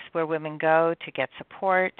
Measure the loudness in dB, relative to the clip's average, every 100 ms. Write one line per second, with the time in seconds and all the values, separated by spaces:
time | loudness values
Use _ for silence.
0 | -8 -4 -2 -2 -6 -2 4 4 4 0
1 | -8 -6 -6 -6 -18 -6 0 2 0 -4